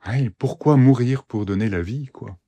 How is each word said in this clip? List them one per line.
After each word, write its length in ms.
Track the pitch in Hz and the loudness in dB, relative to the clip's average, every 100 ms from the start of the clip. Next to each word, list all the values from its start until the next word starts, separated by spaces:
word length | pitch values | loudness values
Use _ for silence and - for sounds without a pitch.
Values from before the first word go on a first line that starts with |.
Hey, 260 | - 131 120 | -6 -4 -4
pourquoi 460 | - 131 - 151 143 | -4 -6 -2 2 6
mourir 480 | 127 127 123 135 | 6 4 2 -4
pour 220 | - 107 101 | -6 -6 -4
donner 240 | 98 110 | -2 -2
la 120 | 90 | -4
vie, 260 | 87 139 131 | -6 -8 -10
quoi ? 300 | - - 92 | -16 -18 -18